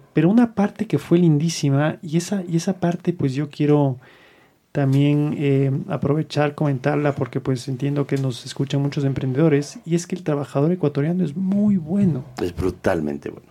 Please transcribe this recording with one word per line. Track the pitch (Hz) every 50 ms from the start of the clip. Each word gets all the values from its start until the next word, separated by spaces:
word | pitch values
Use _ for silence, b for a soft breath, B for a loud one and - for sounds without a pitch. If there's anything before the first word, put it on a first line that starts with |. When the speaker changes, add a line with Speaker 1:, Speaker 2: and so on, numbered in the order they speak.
| - _
Speaker 1:
Pero | - 156 151 175
una | 214 240 240 233 -
parte | - 196 208 - - 208
que | - - -
fue | - - 170 175
lindísima, | 175 165 151 143 156 170 160 - - 143 139 139 151 156 - -
y | - 160 147
esa, | 170 175 - 208 196 175
y | 180 170
esa | 165 165 202 185 185
parte, | - 170 175 175 - 180 175
pues, | 175 147 139 127
yo | 139 151 139
quiero | - - 151 147 147 147 143 139 127 123 b b b b b b b b b b b _ _ _
también, | - 143 139 135 135 139 143 147 147 147 147 151 -
eh, | - 147 139 139 135 139 135 135 - -
aprovechar, | - - - - 139 143 156 151 - - 147 147 147 143
comentarla, | - 156 143 139 120 127 143 147 147 147 143 139
porque, | - 135 120 - 135
pues, | - 139 131 120 -
entiendo | 139 135 123 139 143 143 143 139
que | - 143
nos | 135 135 131 117 - -
escuchan | 131 - - 143 139 151 139
muchos | 139 143 139 156 139
emprendedores, | 135 131 - - 131 127 135 165 165 147 139 143 - - - -
y | 160 165
es | 170 170
que | - 190
el | 180 -
trabajador | - 151 143 139 - - 139 143 165
ecuatoriano | 185 180 151 147 139 139 143 160 175 185 180
es | 151 139
muy | 175 190 185 196 202 208 208 202
bueno. | 185 156 151 180 202 202 185 143 127 131 - - -
Speaker 2:
Es | 101 90 87
brutalmente | - 90 92 87 - - 104 92 82 76 73 71 71 - -
bueno. | - - - -